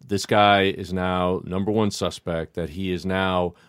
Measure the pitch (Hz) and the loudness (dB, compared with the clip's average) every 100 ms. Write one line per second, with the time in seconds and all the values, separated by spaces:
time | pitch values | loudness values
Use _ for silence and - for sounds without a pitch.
0 | - 101 - 107 104 101 98 - 90 92 | -4 -4 2 4 6 6 4 0 -6 -4
1 | 92 92 90 92 - 92 98 107 104 - | -2 0 0 -2 -4 -4 -2 0 0 -2
2 | 90 - - 82 80 - 80 82 95 90 | -6 -6 -6 -6 -6 -8 -8 -6 -4 -4
3 | 92 92 95 92 87 - | -2 0 0 0 -2 -4